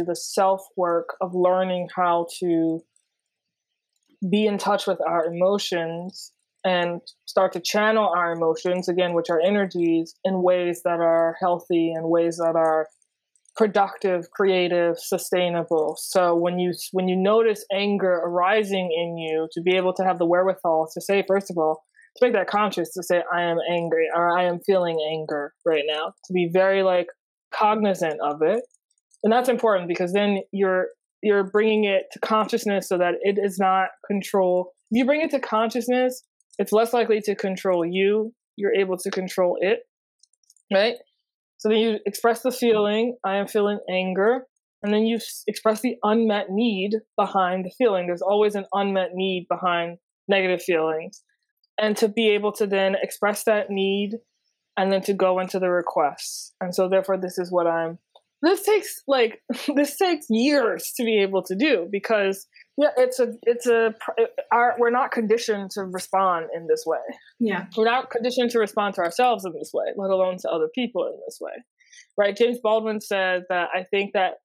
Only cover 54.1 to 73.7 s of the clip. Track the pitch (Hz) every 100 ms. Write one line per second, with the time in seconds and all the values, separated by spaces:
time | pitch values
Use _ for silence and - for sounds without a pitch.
54.1 | 226 - _ _ _ _ - 190 196 196
55.1 | 196 185 185 185 196 185 175 175 175 143
56.1 | - - - - _ 185 180 185 190 185
57.1 | 190 185 185 180 180 170 165 165 170 _
58.1 | _ _ _ 320 381 - 427 - - -
59.1 | 269 226 - - 240 - 277 285 - 381
60.1 | 320 - 220 262 285 220 165 - - 233
61.1 | 214 196 190 185 190 302 214 175 202 -
62.1 | 214 196 190 - - _ - 294 247 254
63.1 | 254 240 220 226 240 247 233 226 220 -
64.1 | - 226 - - 226 240 233 233 240 269
65.1 | 240 214 233 233 202 190 208 190 185 -
66.1 | 190 190 170 160 165 165 156 160 143 -
67.1 | - - - 226 180 180 - 226 247 -
68.1 | 240 240 247 240 240 208 - 202 196 170
69.1 | - 247 214 185 156 - - - 202 190
70.1 | 190 185 185 - 165 156 254 240 185 123
71.1 | 120 - - - - - _ _ - _
72.1 | - 202 202 240 247 220 220 220 214 -
73.1 | 196 185 180 180 180 175